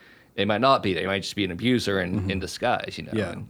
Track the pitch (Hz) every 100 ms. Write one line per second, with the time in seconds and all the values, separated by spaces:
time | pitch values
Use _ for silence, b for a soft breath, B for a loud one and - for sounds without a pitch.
0 | B B B - 101 104 127 135 101 85
1 | 90 98 - - 95 87 113 123 101 98
2 | 90 101 95 98 92 - 117 113 - -
3 | 80 110 101 95 98